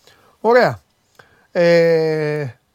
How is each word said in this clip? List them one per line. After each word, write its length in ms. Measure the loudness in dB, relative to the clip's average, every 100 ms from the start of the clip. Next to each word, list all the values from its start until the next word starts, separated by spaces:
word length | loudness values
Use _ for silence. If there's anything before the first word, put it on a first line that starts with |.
| _ _ _ _
Ωραία. 400 | 0 2 2 -4 _ _ _ _ _ _ _
Ε, 960 | -2 2 2 2 0 -2 -4 -4 -6 -8 -14 _